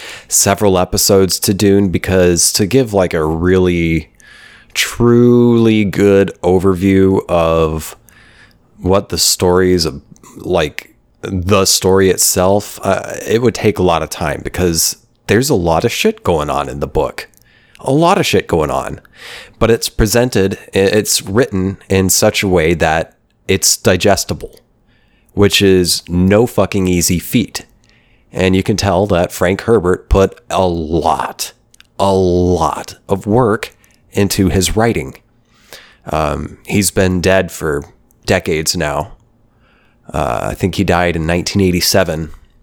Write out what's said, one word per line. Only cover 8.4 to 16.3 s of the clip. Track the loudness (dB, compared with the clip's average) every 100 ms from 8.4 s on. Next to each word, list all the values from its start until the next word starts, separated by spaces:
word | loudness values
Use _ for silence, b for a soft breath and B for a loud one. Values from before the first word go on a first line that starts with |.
| b b _ -8
what | -2 0 -2
the | -4
story | -2 0 2 4 4
is, | 2 0 -6 -14 -20 -20 -14
like, | -4 -2 -2 -6 -18 _ _ _
the | -8 -6 0 2
story | 2 0 2 4 2
itself, | 2 0 0 2 0 -2 -8
uh, | -4 -4 -4 -10 -4
it | 0
would | 0
take | 0 -2 0
a |
lot | 0 0
of | -2
time, | -6 -6 -6
because | -8 -4 -2 0 -2 -6 _ _ -2
there's | 0 0
a |
lot | 0 0 0
of | 0
shit | -2 -2 -2
going | -2